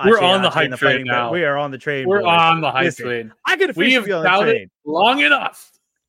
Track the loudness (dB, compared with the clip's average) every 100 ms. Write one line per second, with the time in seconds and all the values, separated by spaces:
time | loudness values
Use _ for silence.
0 | 2 4 4 2 0 0 -2 0 0 0
1 | -2 -2 -2 -2 -2 -2 -4 -8 -6 -4
2 | -2 0 2 4 4 2 0 0 -2 -4
3 | -6 -6 -8 -10 -4 -2 -2 0 0 0
4 | 0 -2 2 2 2 -2 -4 _ -6 0
5 | 2 2 2 0 -2 -10 -20 _ _ _